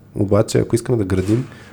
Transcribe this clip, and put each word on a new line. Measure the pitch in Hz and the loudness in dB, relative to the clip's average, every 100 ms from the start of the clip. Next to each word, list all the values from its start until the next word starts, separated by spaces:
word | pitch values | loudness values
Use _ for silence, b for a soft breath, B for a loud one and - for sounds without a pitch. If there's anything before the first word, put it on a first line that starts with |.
| - - | -10 -4
Обаче, | 98 104 110 120 | 2 2 2 0
ако | 107 117 | 0 0
искаме | - 120 | 0 -2
да | 92 | 0
градим, | 95 92 117 139 B B | 0 0 0 -2 B B